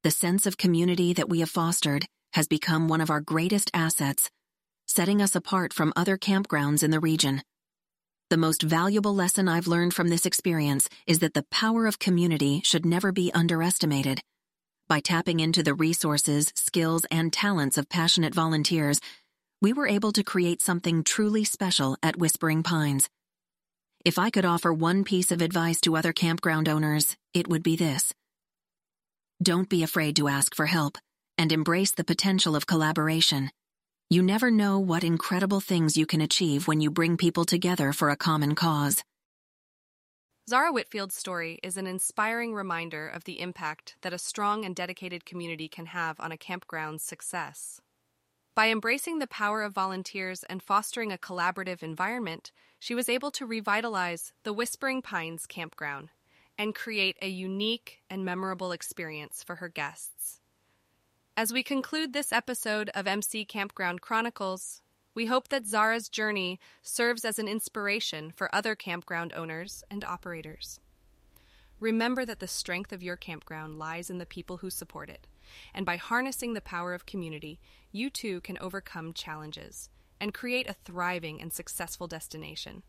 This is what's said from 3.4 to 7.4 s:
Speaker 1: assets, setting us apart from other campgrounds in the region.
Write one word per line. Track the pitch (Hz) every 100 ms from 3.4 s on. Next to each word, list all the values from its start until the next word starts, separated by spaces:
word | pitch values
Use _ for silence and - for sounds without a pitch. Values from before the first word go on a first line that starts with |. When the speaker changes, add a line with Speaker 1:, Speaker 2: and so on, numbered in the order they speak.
| 175 202 - 180
Speaker 1:
assets, | 160 - 139 139 - _ _ _ _ _ -
setting | - 175 202
us | 196 180
apart | - 190 170
from | - 156 160
other | 180 190
campgrounds | - 196 196 151 143 147
in | 151
the | 156
region. | 165 156 139 135